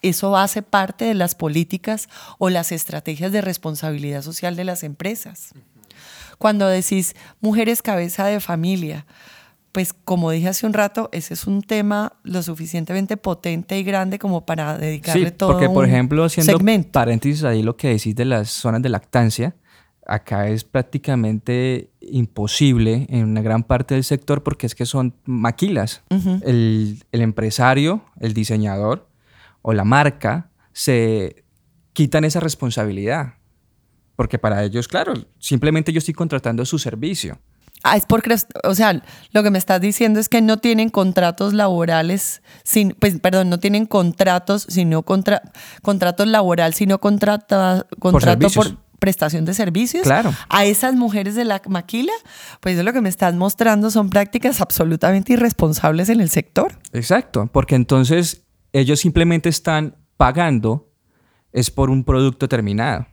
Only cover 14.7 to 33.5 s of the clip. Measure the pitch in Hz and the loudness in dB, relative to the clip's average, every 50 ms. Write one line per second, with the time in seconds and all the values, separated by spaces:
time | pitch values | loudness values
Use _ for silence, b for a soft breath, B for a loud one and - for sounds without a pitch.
14.7 | 151 - 151 156 156 147 151 170 160 180 185 175 175 - 196 190 185 180 180 180 | -6 -6 -6 -6 -6 -6 -6 -2 0 0 0 0 -2 -2 2 2 2 4 2 2
15.7 | 190 - - 127 127 123 123 127 151 151 165 165 - - 160 165 190 170 190 208 | 4 4 4 4 4 2 2 2 2 2 0 0 0 2 4 4 4 4 4 4
16.7 | - 202 156 - - 139 117 117 117 110 - 143 147 151 156 131 113 110 110 113 | 2 2 0 0 0 0 2 2 0 0 0 0 -2 0 0 0 0 0 0 -2
17.7 | 117 - - 139 117 107 - 110 104 117 120 131 127 110 104 110 - - - 123 | -2 -2 0 0 0 0 0 -2 -2 -2 0 0 0 -2 -2 -4 -6 -4 -2 -2
18.7 | 113 117 127 131 117 - - _ - 127 120 113 110 - 117 156 - b b b | 0 0 0 0 -2 -2 -4 _ 2 2 2 2 2 0 -4 -4 -6 b b b
19.7 | b b b b b _ _ - 101 107 _ - 110 101 101 104 107 110 - _ | b b b b b _ _ -6 -6 -6 _ -4 -4 -2 0 0 -2 -4 -6 _
20.7 | _ 135 123 _ - 139 - - 135 123 113 110 110 107 _ - 123 123 127 131 | _ -4 -4 _ -6 -6 -4 -2 0 0 0 0 -2 -4 _ -4 -2 -2 0 -2
21.7 | 127 120 - _ _ _ - - 120 131 120 107 _ - 104 104 - - 151 139 | -2 -4 -6 _ _ _ -16 -4 -2 -2 -2 -2 _ -6 -4 -4 0 2 2 4
22.7 | 127 117 110 110 113 123 135 - 131 120 110 110 110 110 107 113 110 113 117 - | 4 4 2 2 0 0 -2 -2 -2 0 0 0 0 0 0 0 0 0 0 0
23.7 | 131 123 131 - 139 131 127 - 147 135 - - 147 143 - 143 143 - - 117 | -2 -2 0 -2 -2 -2 0 -2 -4 -4 -2 -4 -4 -2 -2 -6 -6 -4 -6 -8
24.7 | - - 123 120 - 139 127 123 123 _ _ - 127 120 110 117 117 - 180 202 | -6 -6 -8 -4 -2 -2 -2 -2 -4 _ _ -6 -4 -2 -2 -2 -2 -2 -2 -2
25.7 | 190 127 98 113 - - _ _ 180 190 180 190 185 190 - 131 123 120 117 113 | 0 -2 -2 -4 -6 -10 _ _ -2 -2 0 0 -2 -2 0 0 2 2 4 2
26.7 | 110 110 110 104 104 113 - _ - 120 117 113 104 - 107 110 107 - 127 127 | 2 0 0 -2 -4 -10 -12 _ -2 0 0 0 0 -2 -4 -4 0 2 2 4
27.7 | 131 139 143 160 190 220 - _ _ - - 113 107 113 107 - 113 107 107 104 | 4 4 2 0 -2 -4 -6 _ _ -8 -6 -4 -2 -2 -2 -2 0 0 0 -2
28.7 | 98 98 104 107 127 185 _ _ b b b b b b b b b b _ 113 | -2 -2 -2 -2 -2 -4 _ _ b b b b b b b b b b _ -2
29.7 | 113 101 95 104 127 139 147 143 139 - - 110 117 170 170 _ _ _ _ _ | 0 2 2 4 4 4 2 2 -2 -2 -4 -4 -4 -4 -8 _ _ _ _ _
30.7 | _ - - - 131 120 113 113 110 107 95 85 - _ _ _ _ _ _ _ | _ -6 -2 0 2 2 2 0 0 -2 -4 -6 -8 _ _ _ _ _ _ _
31.7 | _ _ _ _ _ - 156 131 - 156 156 156 151 175 156 160 143 - 139 123 | _ _ _ _ _ 0 0 2 2 0 0 0 0 -2 -2 -4 -4 -4 -6 -4
32.7 | 113 120 107 107 101 98 101 107 135 160 143 127 - _ _ _ | -2 -2 -4 -4 -4 -4 -4 -4 -4 -4 -6 -8 -12 _ _ _